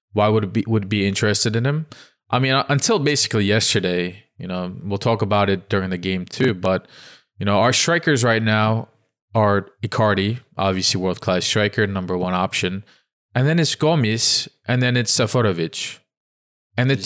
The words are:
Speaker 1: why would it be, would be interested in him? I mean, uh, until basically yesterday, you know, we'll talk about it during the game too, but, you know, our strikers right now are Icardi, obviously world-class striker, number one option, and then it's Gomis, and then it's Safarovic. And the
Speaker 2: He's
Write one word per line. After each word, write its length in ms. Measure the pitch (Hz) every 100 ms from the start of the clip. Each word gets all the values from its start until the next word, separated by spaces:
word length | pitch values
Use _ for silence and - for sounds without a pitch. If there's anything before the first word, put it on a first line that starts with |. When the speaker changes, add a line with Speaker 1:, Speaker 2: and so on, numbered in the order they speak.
| _
Speaker 1:
why 160 | 101 107
would 160 | 110
it 80 | 98
be, 140 | 104 113
would 220 | 110 98
be 180 | 107 98
interested 480 | 95 107 98 117 113
in 100 | 131
him? 200 | 151 156 - - _ _
I 100 | 123
mean, 120 | 131
uh, 140 | 135 -
until 320 | 143 - 214
basically 460 | 143 143 - 113 98
yesterday, 800 | 110 - 104 90 90 90 98 _ -
you 100 | 90
know, 280 | 90 90 92
we'll 140 | 98 101
talk 240 | 120 110
about 280 | 101 104 101
it 200 | 95 -
during 220 | 98 92
the 60 | 90
game 280 | 92 95 90
too, 280 | - 127
but, 360 | 92 95 92 - - - - _ -
you 60 | 101
know, 140 | 101
our 120 | 117
strikers 500 | - - 170 165 135
right 220 | 120 113
now 460 | 110 107 107 113 - _ _ _ _
are 360 | 117 104 101 98 _
Icardi, 580 | 101 - 107 98 101 123 - -
obviously 420 | 98 95 90 95
world-class 460 | 92 87 - 90 -
striker, 420 | 110 104 113 101
number 300 | 98 90 92
one 160 | 90
option, 500 | 90 95 - 92 98 - _ _ _ _
and 140 | 120 139
then 120 | 170
it's 180 | 147 -
Gomis, 720 | 156 165 107 113 - - - - -
and 140 | 127
then 160 | 123 123
it's 180 | 113 -
Safarovic. 840 | 113 127 110 82 82 - - - _ _ _ _ _ _ _ -
And 120 | 127
the 60 |
Speaker 2:
He's 80 | 139